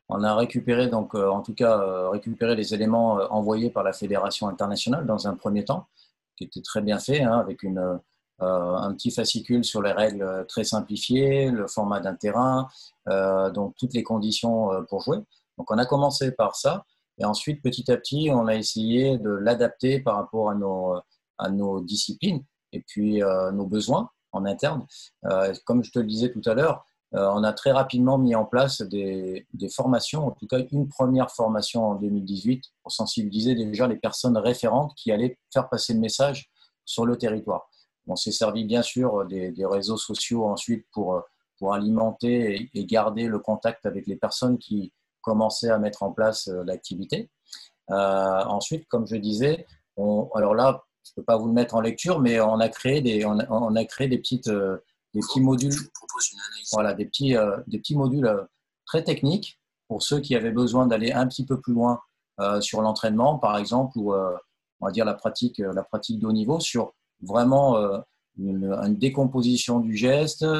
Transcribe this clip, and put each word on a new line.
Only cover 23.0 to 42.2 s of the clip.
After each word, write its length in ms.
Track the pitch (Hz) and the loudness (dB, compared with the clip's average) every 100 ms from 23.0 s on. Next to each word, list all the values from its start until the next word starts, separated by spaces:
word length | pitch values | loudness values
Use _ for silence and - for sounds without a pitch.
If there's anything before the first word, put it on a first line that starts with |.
| 107 104 | 0 2
euh, 300 | 98 95 92 | 2 2 0
nos 160 | 98 98 | -2 -2
besoins 420 | 107 104 151 240 _ _ | -2 0 0 -2 _ _
en 140 | - 98 | -6 -4
interne. 380 | 98 - 147 - - - _ 95 | -2 -2 -4 -10 -16 -20 _ -2
Euh, 280 | 95 95 92 | 0 0 -2
comme 200 | - 120 | 0 0
je 80 | 110 | 2
te 80 | 127 | -2
le 80 | 110 | -2
disais 240 | 110 120 | 0 -2
tout 100 | 117 113 | -2 0
à 80 | 113 | 2
l'heure, 280 | 156 - _ _ _ | 2 0 _ _ _
euh, 160 | 98 98 101 | -2 0 2
on 80 | |
a 100 | 107 | 0
très 180 | 107 139 | 0 2
rapidement 460 | 131 131 123 127 135 | 4 4 4 4 6
mis 160 | 127 | 4
en 120 | 113 107 | 4 2
place 360 | 123 135 - | 2 2 0
des, 640 | 98 101 98 95 92 92 - | -4 -4 -2 -4 -6 -8 -10
des 160 | 120 98 | -10 -8
formations, 560 | - 127 123 - 151 147 | -2 2 2 0 -2 -4
en 60 | |
tout 160 | - 104 | -4 -4
cas 100 | 127 127 | -2 0
une 180 | 143 143 | 0 -2
première 400 | - 127 131 127 | 2 4 4 2
formation 560 | - 113 107 104 120 110 | 0 0 0 -2 0 0
en 80 | |
deux 160 | 101 104 | 0 0
mille 160 | 101 95 | -2 -2
dix-huit, 380 | 98 104 131 - _ | -2 0 0 -2 _
pour 100 | 95 | -10
sensibiliser 600 | - 110 - 104 104 117 | -6 -4 -2 -2 0 0
déjà 340 | 120 107 104 123 | 0 0 0 0
les 100 | 110 | 0
personnes 380 | 110 - 127 113 | -4 -2 2 2
référentes 580 | 107 120 117 120 147 - | 2 0 0 0 0 -4
qui 160 | - | -2
allaient 260 | 104 123 - _ | 0 0 -4 _
faire 160 | 131 123 | -2 -2
passer 240 | - - | -2 0
le 60 | 113 | 0
message 500 | 110 - 139 139 - _ _ _ | 0 2 0 0 -10 _ _ _
sur 220 | - - 117 | -10 -2 0
le 100 | 120 | 0
territoire. 540 | 117 107 101 90 - _ _ _ - | 0 -2 -4 -6 -6 _ _ _ -8
On 80 | 90 | -4
s'est 160 | - | -4
servi 340 | 101 107 107 107 | 0 0 0 0
bien 160 | 120 | 0
sûr 420 | 113 123 127 104 95 | 0 0 0 2 -2
des, 260 | 95 92 | -4 -6
des 160 | 85 92 | -2 0
réseaux 300 | 98 98 110 | 0 -2 -4
sociaux 480 | - 104 - 117 107 | -4 -6 -2 0 0
ensuite 420 | 98 - 113 - | -2 -2 -4 -4
pour, 300 | - 92 90 - _ _ - | -6 -2 -2 -4 _ _ -6
pour 160 | 98 101 | -2 0
alimenter 800 | 104 113 113 107 | 2 2 2 0